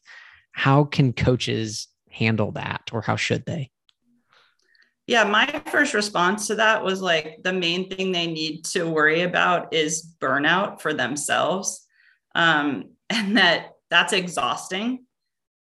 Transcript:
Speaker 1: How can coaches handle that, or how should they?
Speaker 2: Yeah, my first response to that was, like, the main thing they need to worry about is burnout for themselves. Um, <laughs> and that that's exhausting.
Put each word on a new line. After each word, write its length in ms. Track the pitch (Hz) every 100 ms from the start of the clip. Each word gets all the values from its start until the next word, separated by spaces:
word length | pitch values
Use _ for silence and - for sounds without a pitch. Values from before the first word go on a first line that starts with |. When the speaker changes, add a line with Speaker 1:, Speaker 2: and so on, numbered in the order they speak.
| _ - - - _
Speaker 1:
How 320 | - 139 139
can 280 | 147 - 135
coaches 760 | 113 - 127 - 117 110 107 - _ _
handle 420 | - 113 110 104
that, 380 | 98 101 - -
or 100 | 113
how 140 | - 110
should 280 | - 113
they? 260 | - 170 139 _ _ _ _ _ _ _ _ _ _ _ _ _ -
Speaker 2:
Yeah, 180 | 233
my 220 | 208 208 262 294 -
first 280 | 330 285
response 540 | 208 208 - 175 208 -
to 80 | 208
that 260 | 220 220
was, 180 | 190 190
like, 380 | 185 165 151 -
the 80 | 185
main 360 | 185 170 170 185
thing 240 | 190 190
they 140 | 180 170
need 380 | 160 156 156 -
to 220 | 196 165
worry 340 | 156 151 160
about 500 | 175 170 175 175 -
is 340 | 160 156 156 - -
burnout 600 | 139 135 147 180 208 -
for 120 | 160
themselves. 960 | 147 120 143 - 117 135 185 196 - _ _ _ _ _
Um, 560 | - 165 156 147 120 - _
<laughs> 120 | -
and 260 | 220 196 214
that 340 | 180 160 - - -
that's 220 | 170 -
exhausting. 920 | 196 180 156 123 143 - 185 226 254 _ _ _ _ _ _